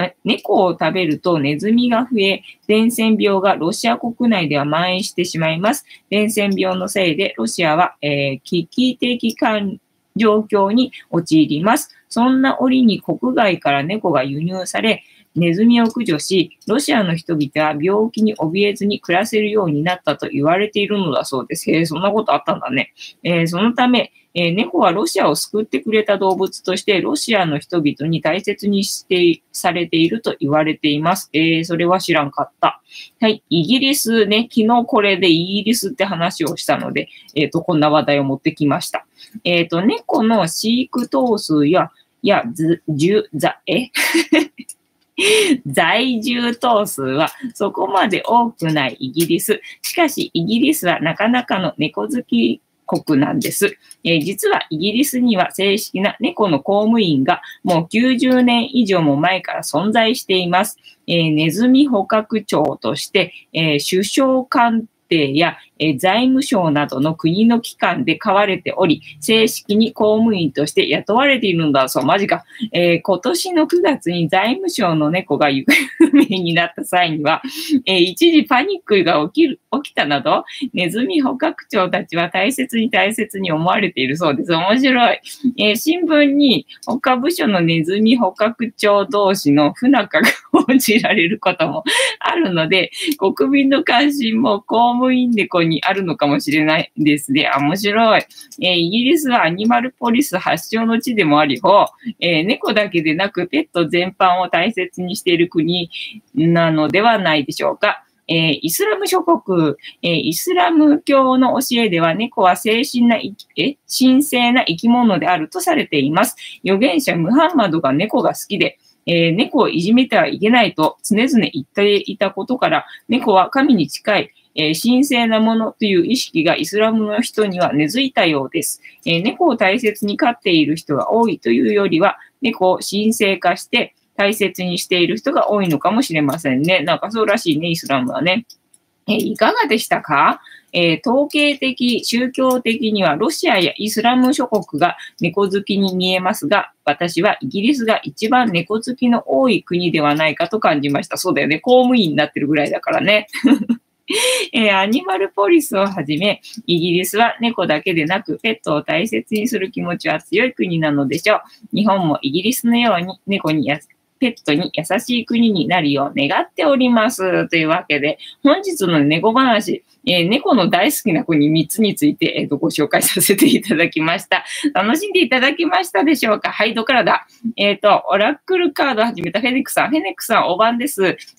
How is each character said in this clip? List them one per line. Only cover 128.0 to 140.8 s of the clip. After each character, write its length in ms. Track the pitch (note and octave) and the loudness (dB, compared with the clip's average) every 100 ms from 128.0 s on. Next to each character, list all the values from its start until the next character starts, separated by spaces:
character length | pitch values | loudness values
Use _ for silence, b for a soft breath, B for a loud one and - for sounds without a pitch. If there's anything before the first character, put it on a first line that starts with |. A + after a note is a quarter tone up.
い 100 | C4+ | -2
た 140 | - F3+ | 0 0
よ 160 | D3 | 0
う 60 | C3 | -2
で 100 | E3 | -6
す。 220 | - - B B E3+ | -6 -8 B B -4
え 60 | E3+ | -2
ー、 60 | |
猫 240 | G#3 F#4 F4 | -2 0 0
を 80 | A#3+ | 2
大 240 | F#3+ A3 | 0 0
切 260 | G#3+ G#3+ G3+ | -2 -2 -4
に 120 | G3+ | -2
飼 140 | C4 | -2
っ 80 | A#3 | 0
て 120 | G3 | 0
い 120 | E3 | 2
る 120 | C#3+ E3 | 2 -2
人 200 | - C#3 | -4 -4
が 160 | - | 0
多 160 | A3+ A#3 | 0 0
い 120 | E3+ | 0
と 100 | - | 0
い 100 | E3+ A#3 | 2 2
う 60 | |
よ 140 | G#3 G3 | 2 2
り 120 | E3 | 2
は、 200 | G3 B B _ | 2 B B _
猫 320 | A3+ G#3+ F#3 | -6 0 0
を 60 | F3+ | 0
神 320 | - G3+ G#3+ | -2 -2 0
聖 260 | A3 G3+ F#3 | 0 0 0
化 200 | - F#3+ | 0 -2
し 80 | - | -2
て 300 | A#3+ - _ _ - | -4 -4 _ _ -2
大 180 | G3+ | -2
切 300 | G#3 G3 F#3 | 0 -4 -2
に 140 | F3+ F3 | -6 -6
し 80 | - | -2
て 160 | F3+ | 0
い 60 | E3+ | 0
る 100 | G#3+ | 0
人 140 | C#4 | -2
が 180 | C#4+ - | 0 0
多 120 | G#3 | 0
い 80 | F#3 | 0
の 100 | D3 | 0
か 120 | F3 | 0
も 100 | A3 | 0
し 120 | - | 0
れ 80 | D#3+ | 0
ま 160 | C#3+ E3 | -2 -2
せ 160 | D3 | -2
ん 80 | B2+ | 0
ね。 200 | D#3+ F3+ | 2 0
な 160 | D#3+ D3+ | 0 -2
ん 20 | |
か 100 | G3 | -2
そ 140 | A3 | -2
う 20 | G#3 | 0
ら 120 | G#3+ | 0
し 160 | E3+ | 0
い 40 | D3 | -2
ね、 120 | E3+ | -2
イ 60 | E3 | -4
ス 120 | - | -2
ラ 140 | C3+ | -2
ム 100 | B2+ | -2
は 100 | - | -2
ね。 240 | E3 F#3 - - _ _ _ _ - | -2 -2 -4 -16 _ _ _ _ -4
え 60 | |
ー、 20 | G#3+ | -2
い 220 | A#3 G#3+ | -2 0
か 160 | A#3 | 0
が 140 | A4+ G#4+ | 2 0
で 120 | A#3+ | -2
し 80 | - | -2
た 140 | - | -4
か？ 400 | - C#3+ F3 - B B B | 0 2 2 0 B B B
え 300 | F3 | -2